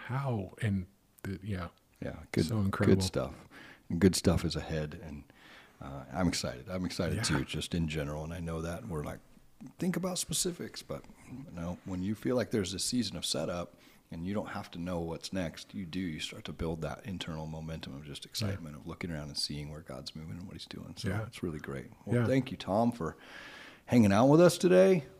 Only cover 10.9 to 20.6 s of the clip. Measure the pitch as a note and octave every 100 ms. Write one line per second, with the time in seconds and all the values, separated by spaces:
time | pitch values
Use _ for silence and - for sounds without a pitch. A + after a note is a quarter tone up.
10.9 | - - - - - - F2 E2+ F2+ G2
11.9 | F#2 F#2+ G#2+ B2+ B2 F2+ A2 F2+ F#2 -
12.9 | B2+ G2+ F2 - - E2 F2 E2+ - -
13.9 | - - E2 F2+ G2+ E2 G#2 - F2 F2
14.9 | F2 E2 D#2 - F#2+ D#2+ - - G2+ F2
15.9 | F2+ F#2 D#2 - - - D#2 E2 E2 D#2
16.9 | - - F2+ - D#2 D#2 D#2+ D#2+ D#2+ -
17.9 | C#2 D2+ C#2 - - G2+ G2 D#2+ D2+ E2
18.9 | D#2 F2 D2+ D2 C#2+ - D2 D2 D2+ -
19.9 | C2 C#2 D#2 D#2+ E2+ F#2+ D#2